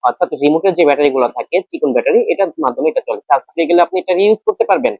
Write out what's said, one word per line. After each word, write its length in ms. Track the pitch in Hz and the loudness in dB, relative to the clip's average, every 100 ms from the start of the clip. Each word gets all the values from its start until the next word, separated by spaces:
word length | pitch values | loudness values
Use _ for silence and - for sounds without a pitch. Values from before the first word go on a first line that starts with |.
অর্থাৎ 260 | - - 175 139 | -2 -2 -4 0
রিমোটের 300 | 143 156 196 | 2 2 0
যে 80 | 170 160 | 2 2
ব্যাটারি 220 | 139 147 131 | 4 2 2
গুলো 120 | 120 123 | -2 -2
থাকে, 200 | 117 175 185 | -4 -4 -4
চিকন 200 | - 143 | -4 -2
ব্যাটারি, 280 | 123 117 202 233 | 0 2 0 0
এটার 180 | - 190 - | -2 -2 -2
মাধ্যমে 300 | 143 123 156 | -4 -2 -2
এটা 120 | 156 - | -2 -6
চলে। 160 | 107 _ | -10 _
চার্জ 140 | 139 - | -2 -2
ফুরিয়ে 220 | - 160 | -6 0
গেলে 120 | 175 170 | 2 2
আপনি 100 | 190 | -2
এটা 140 | 180 | -2
রিইউজ 260 | 180 202 214 - | 0 2 2 -2
করতে 180 | 202 - | -4 0
পারবেন। 240 | 185 123 104 | 0 0 -6